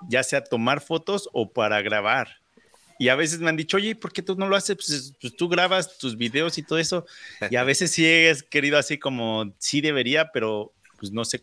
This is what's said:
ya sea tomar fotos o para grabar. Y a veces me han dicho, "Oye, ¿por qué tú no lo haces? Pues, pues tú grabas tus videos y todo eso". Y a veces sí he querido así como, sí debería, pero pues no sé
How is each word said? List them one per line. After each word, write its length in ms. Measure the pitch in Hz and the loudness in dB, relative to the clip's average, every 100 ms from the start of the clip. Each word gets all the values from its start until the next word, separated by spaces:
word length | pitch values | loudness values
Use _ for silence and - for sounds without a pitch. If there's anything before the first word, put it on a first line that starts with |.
| 175 | -2
ya 160 | 123 | -2
sea 200 | 127 143 | 0 -2
tomar 380 | - 123 117 143 | -2 -2 0 -2
fotos 480 | - 165 160 202 196 | -2 -6 -2 -6 -4
o 180 | 131 107 | -4 -4
para 300 | - 107 104 | 0 0 2
grabar. 560 | 101 107 104 131 117 - _ _ _ _ _ - | 2 2 2 0 -2 -10 _ _ _ _ _ 0
Y 100 | 123 | 2
a 60 | 131 | 4
veces 240 | 160 165 | 2 -2
me 100 | 165 | -2
han 80 | 160 | -2
dicho, 200 | 156 196 | 0 0
"Oye, 180 | 208 220 | 0 -4
¿por 160 | 190 | -8
qué 100 | - | -8
tú 120 | 175 190 | -6 -4
no 120 | 196 | 0
lo 80 | 196 | 0
haces? 200 | - 175 | 0 -4
Pues, 380 | - 147 131 - | -4 -4 -6 -12
pues 140 | 123 - | -10 -4
tú 120 | 170 | 0
grabas 480 | 175 180 185 165 - | 2 2 2 -2 -6
tus 180 | 131 113 | -6 -4
videos 400 | 120 135 165 165 | -2 -2 -2 -4
y 60 | |
todo 160 | 147 160 | -4 -2
eso". 260 | 160 180 - - - - 101 | 0 -4 -6 -16 -18 -8 -2
Y 60 | 123 | 0
a 80 | |
veces 280 | 127 139 170 | 2 2 2
sí 140 | - 160 | 2 6
he 300 | 165 165 147 - | 8 6 4 0
querido 280 | 151 143 147 | 0 2 2
así 200 | 139 143 | 0 -4
como, 560 | 139 127 113 110 104 - | -4 -4 -2 -2 -4 -8
sí 220 | - 147 | -4 -2
debería, 500 | 151 143 120 151 160 | 0 0 0 0 0
pero 420 | 127 110 107 104 _ _ - | -2 -2 -2 -6 _ _ -14
pues 120 | 101 | -8
no 140 | 107 113 | -6 -6
sé 140 | - | -6